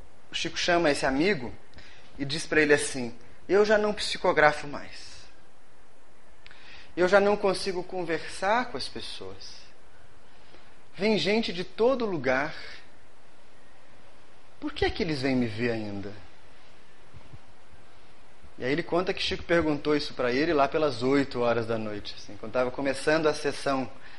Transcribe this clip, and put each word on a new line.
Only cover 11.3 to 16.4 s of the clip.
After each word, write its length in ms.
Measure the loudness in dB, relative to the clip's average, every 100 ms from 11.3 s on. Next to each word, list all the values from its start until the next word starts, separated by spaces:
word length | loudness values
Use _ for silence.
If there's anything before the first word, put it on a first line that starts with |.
| 2 2
de 120 | -2
todo 400 | -4 2 4 4
lugar. 500 | 0 0 2 2 0 -4 -8 -8 -8 -8 -8 -8 -8 -8 -8 -10 -10 -10 -10 -8 -8 -8 -8 -8 -8 -6
Por 140 | -6
que 100 | 0
é 60 | 2
que 120 | 2
eles 200 | 0 0
vêm 120 | 2
me 120 | 2 2
ver 240 | 2 0
ainda?" 420 | 0 -2 -4 -6 -6 -8 -8